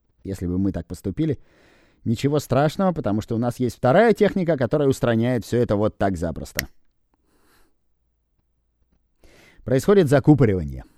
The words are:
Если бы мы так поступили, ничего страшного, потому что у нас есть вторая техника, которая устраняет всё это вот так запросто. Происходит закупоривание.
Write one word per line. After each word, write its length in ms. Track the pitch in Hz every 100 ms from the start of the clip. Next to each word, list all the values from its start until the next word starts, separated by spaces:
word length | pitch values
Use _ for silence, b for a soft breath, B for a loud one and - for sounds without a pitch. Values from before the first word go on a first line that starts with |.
| _ _
Если 220 | 92 98 90
бы 120 | 90
мы 140 | 98
так 140 | 87 -
поступили, 520 | 90 - 90 160 127 b b b b b b
ничего 360 | - 113 139 147
страшного, 520 | - 131 151 - 190
потому 280 | 170 107 104
что 140 | -
у 40 | 117
нас 220 | 123 -
есть 160 | 123 -
вторая 360 | 123 160 233
техника, 440 | 208 196 196 170 151
которая 320 | 123 160 139
устраняет 560 | 131 120 113 120 127
всё 140 | - 120
это 180 | 120 104
вот 220 | 104 -
так 180 | 101 87
запросто. 520 | 82 69 69 - - - _ _ _ _ _ _ _ _ _ _ _ _ _ _ _ _ _ _ _ _ _ _ _ _ b b b b
Происходит 440 | - 131 156 208 151
закупоривание. 760 | 139 - 151 120 92 76 65 -